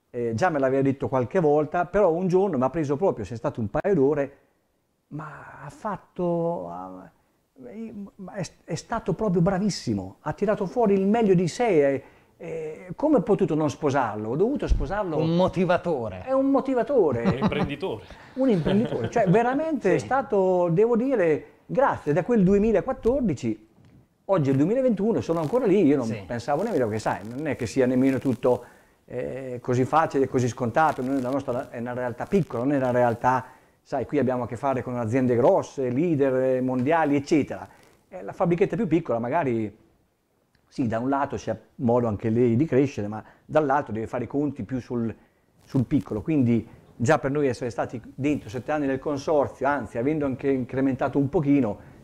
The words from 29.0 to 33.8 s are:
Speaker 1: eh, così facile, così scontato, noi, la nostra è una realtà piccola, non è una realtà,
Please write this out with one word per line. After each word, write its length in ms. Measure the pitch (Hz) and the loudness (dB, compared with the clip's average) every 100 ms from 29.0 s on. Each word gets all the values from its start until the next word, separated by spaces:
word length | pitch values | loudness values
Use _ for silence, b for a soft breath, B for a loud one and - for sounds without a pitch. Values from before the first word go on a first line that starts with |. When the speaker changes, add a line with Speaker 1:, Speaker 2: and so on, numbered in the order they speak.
| - | -14
Speaker 1:
eh, 540 | 123 143 131 131 123 | -10 -8 -8 -10 -8
così 240 | - 123 127 | -2 0 2
facile, 420 | 147 160 139 131 | 2 2 2 0
così 200 | 135 123 | 0 -2
scontato, 520 | - 123 131 160 131 | -2 -2 2 2 0
noi, 180 | 127 139 | -4 -4
la 80 | 123 | -2
nostra 400 | 139 - 123 139 | -4 -4 -6 -6
è 80 | 127 | -10
una 140 | 120 | -8
realtà 320 | 123 123 113 120 | -6 -6 -6 -2
piccola, 380 | 131 - 117 | -2 0 -2
non 100 | 127 | 0
è 40 | 147 | 0
una 140 | 127 | 0
realtà, 540 | 123 120 117 127 127 - B B B | 2 2 2 0 0 -2 B B B